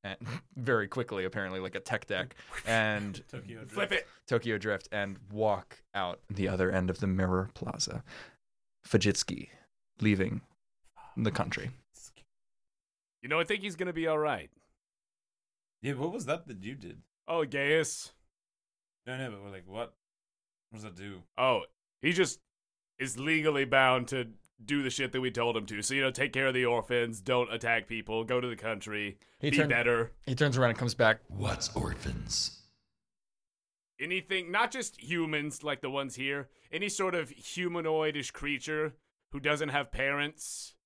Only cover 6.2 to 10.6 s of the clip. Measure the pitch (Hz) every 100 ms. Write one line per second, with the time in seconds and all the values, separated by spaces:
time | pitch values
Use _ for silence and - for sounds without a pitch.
6.2 | - 98 98 92 92 92 90 90 101 92
7.2 | 92 92 98 - - - - - - -
8.2 | - _ _ _ _ _ - 110 101 95
9.2 | - - - - _ _ _ - 107 98
10.2 | 95 - - _